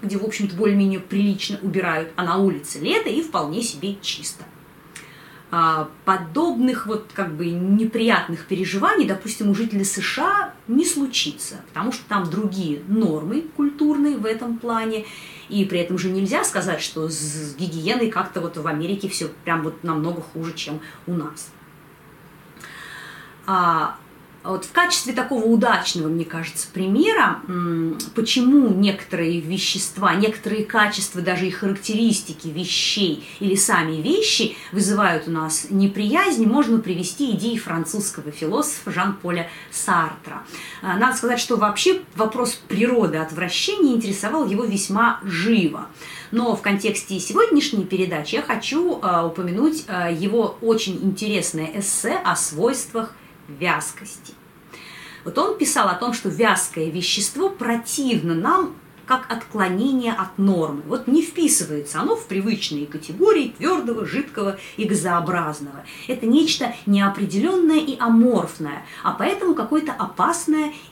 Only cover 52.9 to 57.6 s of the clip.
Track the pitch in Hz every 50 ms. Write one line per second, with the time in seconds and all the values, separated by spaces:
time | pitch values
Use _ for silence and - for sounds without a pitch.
52.9 | - 226 220 - - - - - - - - - 143 139 175 175 151 151 - -
53.9 | - - - - - - - - - - - - - - - - - - - -
54.9 | - - - - - - - 175 - - - 427 - - 294 - - 262 208 185
55.9 | 175 - 240 247 233 - - 190 156 160 233 214 180 - - - - 165 160 160
56.9 | 151 180 175 - - 196 202 - - 277 381 381 381 -